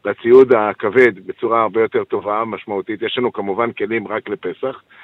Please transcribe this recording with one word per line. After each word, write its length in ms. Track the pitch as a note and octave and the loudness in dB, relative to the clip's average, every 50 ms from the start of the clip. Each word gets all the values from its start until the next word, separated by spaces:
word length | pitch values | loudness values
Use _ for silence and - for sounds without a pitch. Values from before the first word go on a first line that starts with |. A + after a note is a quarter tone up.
| - | -6
לציוד 480 | G2+ G2+ - - A#2 B2 C3 C3 B2 B2 | -6 -6 -2 2 6 8 8 8 8 6
הכבד 760 | A2 G#2+ G#2 G2 - - G#2 F#2+ B2+ B2+ A#2 F#2+ F#2+ F#2 | 2 2 0 -2 -4 -4 0 2 4 4 4 2 0 -10
בצורה 360 | F#2 - - B2 A2+ A2+ A2+ A2+ | -14 -10 -6 -2 0 0 0 0
הרבה 180 | G#2 F#2+ A2 | 0 0 0
יותר 240 | A2+ G#2 - A#2 G2 | 0 0 0 -4 -4
טובה, 400 | - A#2 G2+ F#2 G2+ G#2 A2 A2+ | -4 -6 -6 -4 -4 -4 -4 -4
משמעותית. 560 | A2+ G#2 F#2 - A2+ G2+ G2 F#2 - G#2+ F#2+ A2+ | -6 -6 -10 -8 -6 -6 -6 -4 -6 -8 -6 -6
יש 160 | G#2+ - B2+ | -6 -4 -2
לנו 140 | B2 A2+ - | -4 -4 -4
כמובן 400 | - G2 G2 F#2 G#2 A#2 A#2 - | -4 -6 -6 -2 -2 -2 -4 -4
כלים 360 | - G#2+ G2+ A2+ A#2 G2+ F#2 | -6 -6 -4 -4 -4 -6 -6
רק 200 | G#2+ G#2+ - G#2 | -8 -8 -6 -8
לפסח, 520 | G2+ - - F2+ E2 - C#3 C3 C3 - _ _ _ - | -10 -8 -8 -10 -10 -8 -8 -8 -8 -10 _ _ _ -20